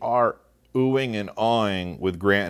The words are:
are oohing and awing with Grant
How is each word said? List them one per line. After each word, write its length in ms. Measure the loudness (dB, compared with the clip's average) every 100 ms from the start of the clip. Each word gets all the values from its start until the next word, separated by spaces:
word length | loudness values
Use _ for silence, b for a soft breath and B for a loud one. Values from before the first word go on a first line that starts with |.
are 360 | -2 2 2 0 _ _ _ -2
oohing 400 | 0 0 -2 -4
and 160 | -6 -2
awing 640 | 2 2 2 -2 -4 -4
with 200 | -4 0
Grant 280 | 2 2 0